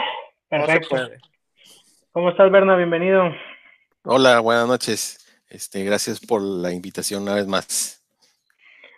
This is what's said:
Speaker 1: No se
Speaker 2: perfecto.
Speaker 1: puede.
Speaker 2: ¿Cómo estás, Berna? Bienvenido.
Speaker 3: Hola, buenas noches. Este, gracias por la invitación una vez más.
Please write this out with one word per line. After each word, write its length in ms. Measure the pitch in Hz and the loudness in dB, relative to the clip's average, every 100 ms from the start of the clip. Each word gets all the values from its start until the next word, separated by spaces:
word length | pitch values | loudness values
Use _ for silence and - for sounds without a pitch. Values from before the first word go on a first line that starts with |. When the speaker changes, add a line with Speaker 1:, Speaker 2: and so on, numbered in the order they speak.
| - - - _ - | -2 -10 -16 _ -8
Speaker 1:
No 100 | 151 | -4
se 60 | 151 | 0
Speaker 2:
perfecto. 220 | 165 160 | 0 0
Speaker 1:
puede. 280 | 135 123 123 _ _ _ _ _ _ _ _ _ | -6 -6 -12 _ _ _ _ _ _ _ _ _
Speaker 2:
¿Cómo 180 | 175 175 | -4 -2
estás, 180 | 175 196 | 4 6
Berna? 280 | 196 190 185 | 6 6 4
Bienvenido. 480 | 175 165 185 190 180 143 - - _ _ _ _ | 2 0 2 2 2 -2 -16 -20 _ _ _ _
Speaker 3:
Hola, 340 | - 127 131 120 | -2 4 6 4
buenas 300 | 113 117 117 | 4 2 2
noches. 500 | 127 - 107 - - _ _ _ | -2 -2 -6 -6 -12 _ _ _
Este, 340 | - - 98 | -20 -14 -8
gracias 420 | 98 104 - 107 | -2 -2 -4 -8
por 160 | - 110 | -4 -4
la 300 | 98 92 87 | -4 -4 -6
invitación 520 | 90 95 - 101 101 | -6 -10 -10 -8 -6
una 100 | 101 | -4
vez 140 | 101 98 | -4 -2
más. 580 | 95 - - - - _ _ _ _ _ _ _ _ - | -4 -4 -8 -8 -12 _ _ _ _ _ _ _ _ -20